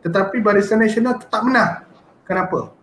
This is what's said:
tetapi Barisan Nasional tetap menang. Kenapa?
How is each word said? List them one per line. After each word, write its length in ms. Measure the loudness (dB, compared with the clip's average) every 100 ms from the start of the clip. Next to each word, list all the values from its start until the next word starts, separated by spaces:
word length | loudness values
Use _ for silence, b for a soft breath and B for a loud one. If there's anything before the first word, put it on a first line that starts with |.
tetapi 400 | -2 -2 -2 0
Barisan 400 | 2 2 2 2
Nasional 400 | 2 2 -2 -2
tetap 240 | -4 -2
menang. 400 | 0 2 0 -4 -14 -20 _ _
Kenapa? 480 | -6 -6 -4 -6 -8 _